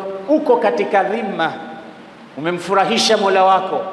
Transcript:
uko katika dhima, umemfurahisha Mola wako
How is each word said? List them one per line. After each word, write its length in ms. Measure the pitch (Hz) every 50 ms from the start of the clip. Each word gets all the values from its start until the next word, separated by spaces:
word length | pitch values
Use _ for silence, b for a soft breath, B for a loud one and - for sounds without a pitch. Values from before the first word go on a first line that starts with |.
| - 196 196 - - -
uko 280 | 294 311 - 277 240 -
katika 460 | 233 202 196 208 202 - - 196 185
dhima, 500 | - 202 233 226 202 185 165 165 156 - - - - - - - - - - - - - - - - - 131
umemfurahisha 800 | 147 165 180 170 175 185 196 196 190 180 226 220 226 - 220 208
Mola 260 | 202 190 190 190 185
wako 380 | 190 190 185 185 - 156 135 - -